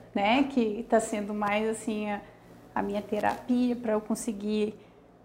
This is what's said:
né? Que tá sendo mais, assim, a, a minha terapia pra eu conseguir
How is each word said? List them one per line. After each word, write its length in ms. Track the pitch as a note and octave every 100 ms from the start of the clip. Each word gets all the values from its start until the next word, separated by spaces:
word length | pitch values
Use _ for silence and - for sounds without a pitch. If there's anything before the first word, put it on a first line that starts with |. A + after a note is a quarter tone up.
| - G#3
né? 280 | G3+ B3
Que 420 | C4+ B3+ A3 G#3 A#3
tá 120 | A3+
sendo 340 | A3 G#3+ G3+
mais, 340 | G#3 G3+ G#3 A3
assim, 420 | A3 - G#3+ G#3
a, 120 | G3+ - - - - - -
a 60 |
minha 200 | G3+ G3+
terapia 760 | G3+ G#3+ G#3 - - B3 B3 A#3+
pra 180 | A#3
eu 80 | G#3+
conseguir 760 | G#3+ A3 - G3+ G#3 G#3+ G#3+ - - - - -